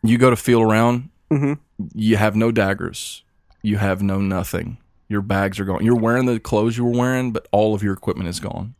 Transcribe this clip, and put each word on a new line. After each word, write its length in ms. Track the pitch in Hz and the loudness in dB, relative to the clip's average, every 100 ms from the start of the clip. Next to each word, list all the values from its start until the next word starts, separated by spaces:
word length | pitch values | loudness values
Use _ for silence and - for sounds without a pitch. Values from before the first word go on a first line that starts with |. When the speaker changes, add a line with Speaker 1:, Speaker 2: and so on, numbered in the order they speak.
Speaker 1:
You 160 | 110 120 | 2 4
go 120 | 127 | 4
to 60 | 117 | 4
feel 240 | - 120 | 2 4
around. 480 | 110 110 117 123 135 _ _ | 4 4 4 0 -6 _ _
Speaker 2:
Mm-hmm. 240 | 147 139 147 _ _ 95 | -2 0 -4 _ _ -12
Speaker 1:
You 220 | - 110 107 | -2 0 2
have 200 | 107 104 | 2 2
no 160 | 113 | 0
daggers. 720 | 117 98 98 87 - - - _ _ _ _ | 2 0 0 -6 -10 -14 -16 _ _ _ _
You 160 | 107 104 | -2 0
have 240 | 101 95 | 0 0
no 160 | 98 98 | 0 -2
nothing. 580 | 98 92 90 90 87 123 _ _ _ | -2 -2 -4 -6 -8 -12 _ _ _
Your 140 | 104 | -6
bags 360 | 101 98 98 98 | -2 -2 -2 -2
are 60 | |
gone. 200 | 95 92 | -4 0
You're 120 | 110 120 | 2 2
wearing 300 | 110 120 127 | 2 0 0
the 120 | 117 | -2
clothes 380 | - 107 110 113 | -2 0 0 0
you 80 | |
were 140 | 120 120 | -2 0
wearing, 340 | 123 127 127 | 0 -2 -4
but 140 | 107 - | -6 -2
all 220 | 110 107 | 2 2
of 80 | 104 | 0
your 120 | 101 | -2
equipment 340 | 95 - 90 87 | -4 -6 -6 -6
is 120 | 90 | -6
gone. 340 | - 85 98 | -8 -10 -12